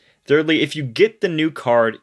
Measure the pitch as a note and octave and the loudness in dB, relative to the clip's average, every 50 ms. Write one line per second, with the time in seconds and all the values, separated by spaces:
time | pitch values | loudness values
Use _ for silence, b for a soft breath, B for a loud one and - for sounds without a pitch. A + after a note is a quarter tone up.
0 | b b b b b - C#3 D3+ D#3 D#3 D#3+ D3+ - D3 - D3+ C#3+ B2+ A2+ A#2 | b b b b b 0 0 2 2 2 0 0 0 -2 -4 -8 -8 -8 0 0
1 | F#3 A3+ A3+ _ - F#3 E3+ D#3 D#3 D#3+ D3+ - - B2+ A#2+ A#2+ A2+ A2+ A2 - | 0 0 0 _ -6 -4 -2 -2 -2 -4 -4 -4 -2 0 2 2 2 2 -2 -6